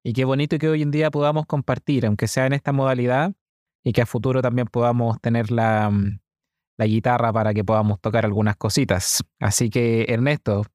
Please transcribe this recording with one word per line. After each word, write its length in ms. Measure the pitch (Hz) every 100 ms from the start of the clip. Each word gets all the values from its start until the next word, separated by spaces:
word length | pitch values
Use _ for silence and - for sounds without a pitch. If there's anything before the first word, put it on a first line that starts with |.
y 80 | -
qué 120 | 117
bonito 320 | 131 135 147 156
que 120 | 156
hoy 140 | 156
en 100 | 147
día 180 | 147 156
podamos 360 | 147 147 151 151
compartir, 600 | 147 - 127 - 139 113
aunque 220 | 104 113
sea 180 | - 131
en 60 |
esta 180 | 139 -
modalidad, 640 | 139 135 131 123 127 165 202 _ _ _ _
y 120 | -
que 80 | 113
a 40 | 117
futuro 360 | 123 131 131
también 240 | 127 120 117
podamos 520 | 120 120 120 117 113
tener 280 | 120 113 117
la, 400 | 117 113 110 107 101 98 101 _ _ _ _ _ -
la 100 | 110
guitarra 460 | 110 117 123 117
para 220 | 110 110
que 100 | 107
podamos 340 | 98 110 107 101
tocar 280 | 110 110 107
algunas 280 | 101 107 101
cositas. 680 | 107 120 131 101 - - - -
Así 320 | 113 - 120
que, 340 | 123 120 113 113
Ernesto, 600 | 117 131 147 - 101 107